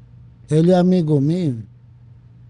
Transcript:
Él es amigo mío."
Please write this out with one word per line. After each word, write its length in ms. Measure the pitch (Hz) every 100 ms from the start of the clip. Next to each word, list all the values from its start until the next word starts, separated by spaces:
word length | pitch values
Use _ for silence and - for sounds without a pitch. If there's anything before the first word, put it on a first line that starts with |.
| - - - - -
Él 200 | 151 165
es 40 | 180
amigo 440 | 180 185 156 147
mío." 320 | 139 170 165 117 110 - - - - - - - -